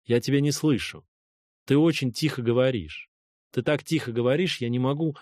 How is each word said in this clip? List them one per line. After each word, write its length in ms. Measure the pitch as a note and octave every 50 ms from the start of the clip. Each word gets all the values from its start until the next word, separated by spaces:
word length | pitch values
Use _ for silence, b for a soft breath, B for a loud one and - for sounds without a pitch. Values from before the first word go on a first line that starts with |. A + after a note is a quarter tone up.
| _
«Я 160 | - A#2 A#2+
тебя 200 | - C3+ C#3 C#3
не 120 | C#3+ D3
слышу. 540 | C#3+ - - D#3 C3 - - - - - - _ _ _ _ _ _ _ _ _ _ _ _
Ты 140 | - C#3 D3
очень 340 | D#3+ E3+ D#3 - C3+ A#2+
тихо 300 | G#2+ - D#3 C#3+ - B2+
говоришь. 640 | A#2 A#2+ A#2 B2+ B2+ C3 B2 G2+ D#2+ D2 - - - _ _ _ _ _ _ _ _ _
Ты 100 | - B2+
так 200 | A2+ D#3 D3 -
тихо 300 | - - D#3+ D3 - A#2+
говоришь, 480 | A2+ A#2+ A#2+ B2 C#3 E3+ F#3+ D#3 - -
я 80 | A#2+ A#2
не 100 | A#2+ B2+
могу 380 | B2+ C3+ C#3+ D3+ E3 D#3 C#3+ B